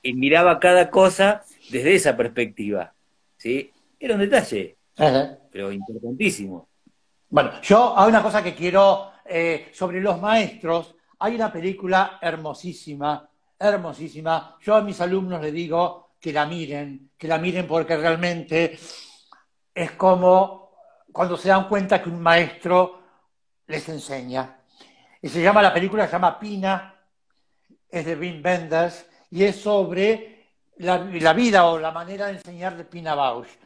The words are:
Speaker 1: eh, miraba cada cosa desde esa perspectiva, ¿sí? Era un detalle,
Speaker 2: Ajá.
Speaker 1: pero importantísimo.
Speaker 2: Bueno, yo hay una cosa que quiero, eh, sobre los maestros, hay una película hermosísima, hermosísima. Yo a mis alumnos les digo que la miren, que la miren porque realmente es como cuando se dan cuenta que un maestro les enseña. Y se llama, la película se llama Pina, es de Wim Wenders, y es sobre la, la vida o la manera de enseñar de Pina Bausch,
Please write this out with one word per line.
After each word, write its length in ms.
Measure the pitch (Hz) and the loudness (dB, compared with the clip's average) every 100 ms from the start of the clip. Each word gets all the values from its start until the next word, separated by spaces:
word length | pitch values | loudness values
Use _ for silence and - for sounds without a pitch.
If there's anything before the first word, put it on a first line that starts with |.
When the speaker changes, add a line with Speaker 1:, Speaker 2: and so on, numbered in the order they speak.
Speaker 1:
eh, 120 | 127 | -8
miraba 440 | 127 135 165 175 165 | -2 2 4 4 4
cada 320 | 180 180 170 | 6 6 4
cosa 540 | 190 190 185 196 208 - - - | 6 4 4 2 0 -6 -20 -10
desde 240 | 127 135 | -4 2
esa 220 | 196 147 117 | 4 2 0
perspectiva, 760 | 117 113 113 104 104 98 85 _ _ _ _ _ | -2 -2 -6 -6 -6 -6 -8 _ _ _ _ _
¿sí? 340 | 113 135 139 _ _ _ | -6 -6 -6 _ _ _
Era 140 | 262 | -4
un 60 | 208 | -2
detalle, 560 | 202 262 - 107 87 _ _ - | 2 2 2 -6 -8 _ _ 0
Speaker 2:
Ajá. 420 | 151 131 139 - _ | 2 4 0 -8 _
Speaker 1:
pero 180 | 98 98 | -10 -8
importantísimo. 1000 | 98 98 113 117 131 214 143 98 87 - _ _ _ _ _ - | -8 -10 -12 -10 -2 -2 -2 -8 -12 -18 _ _ _ _ _ -2
Speaker 2:
Bueno, 220 | - 139 - | 0 0 -2
yo 320 | - 208 240 202 | 4 6 6 6
hay 120 | 208 | 6
una 120 | 220 | 6
cosa 220 | 220 208 | 2 -2
que 100 | 180 | -4
quiero, 600 | 156 175 190 196 196 - - | -4 0 4 6 4 -2 -18
eh, 440 | - 170 165 156 - | -8 -4 -2 -2 -8
sobre 280 | - 185 180 | -8 -6 -4
los 200 | 202 170 | -4 -2
maestros, 760 | 202 226 196 - 160 170 165 _ _ - | 0 0 0 -6 -4 -4 -4 _ _ -6
hay 160 | 202 233 | -6 -2
una 160 | 220 | -4
película 680 | 170 180 190 185 185 190 - | -4 -6 -6 0 2 0 -2
hermosísima, 1080 | 170 160 156 139 180 - - 143 143 147 _ _ _ - | -8 -6 -10 -12 -14 -14 -14 -8 -6 -6 _ _ _ -4
hermosísima. 960 | 202 202 170 139 160 151 160 165 - _ | -2 0 -4 -12 -14 -10 -4 -4 -6 _
Yo 140 | - | 2
a 80 | 214 | 2
mis 180 | 208 190 | 2 -4
alumnos 400 | 180 190 185 175 | -2 -2 -4 -6
les 120 | 151 | -6
digo 640 | 156 170 165 175 - _ _ | -6 -4 -2 -2 -4 _ _
que 120 | 165 | -6
la 140 | 147 147 | -4 -4
miren, 640 | 170 151 143 143 135 _ _ | -4 -8 -10 -10 -14 _ _
que 120 | 156 | -4
la 100 | 160 | -2
miren 300 | 175 180 160 | -2 -4 -2
porque 280 | 165 160 160 | -2 -2 -2
realmente 800 | 165 165 175 170 147 156 165 165 - - - _ _ _ _ _ _ | 0 0 -2 -6 -4 -2 -2 -4 -20 -20 -20 _ _ _ _ _ _
es 180 | - 165 | -10 -8
como 800 | - 190 180 180 185 190 - - _ _ _ _ | 0 2 4 6 4 4 -4 -20 _ _ _ _
cuando 240 | - 180 170 | -6 -4 -2
se 140 | 185 | 2
dan 180 | 190 190 | 2 2
cuenta 340 | 208 190 190 | -2 0 0
que 80 | 175 | -2
un 100 | 170 | -4
maestro 800 | 165 170 160 - 175 180 180 - _ _ _ _ _ _ - | 2 2 2 -6 0 2 2 -2 _ _ _ _ _ _ -12
les 200 | 156 151 | -12 -10
enseña. 680 | 156 - 135 123 131 131 - _ _ _ _ _ _ | -12 -10 -12 -8 -8 -10 -14 _ _ _ _ _ _
Y 60 | - | -10
se 120 | 165 | 0
llama, 220 | 175 208 | 2 4
la 100 | 196 | 4
película 340 | 170 185 214 180 | 2 -2 -2 -2
se 60 | |
llama 280 | 175 180 - | 0 -2 -2
Pina, 520 | 214 202 190 185 - _ _ _ _ _ _ _ _ _ _ | -10 -6 -4 -4 -6 _ _ _ _ _ _ _ _ _ _
es 160 | 175 | -10
de 120 | 156 160 | -8 -8
Wim 260 | 180 160 | -8 -6
Wenders, 640 | 165 180 160 160 170 170 - _ _ | -2 -2 -2 0 0 -4 -20 _ _
y 140 | 170 | 0
es 100 | 196 190 | 0 0
sobre 920 | 208 208 175 180 208 220 - _ _ _ _ - | -2 0 0 0 0 0 -4 _ _ _ _ -10
la, 200 | 175 180 | -2 -2
la 340 | 185 170 160 | -2 0 2
vida 340 | 175 240 196 170 | 4 4 6 4
o 120 | 165 | 4
la 140 | 156 | -4
manera 340 | 165 170 196 202 | -8 -12 -10 -10
de 60 | |
enseñar 440 | 190 - 175 185 170 | -10 -16 -10 -10 -10
de 80 | |
Pina 300 | 170 175 160 | -16 -12 -6
Bausch, 340 | 147 135 120 120 _ | -2 -2 -2 -12 _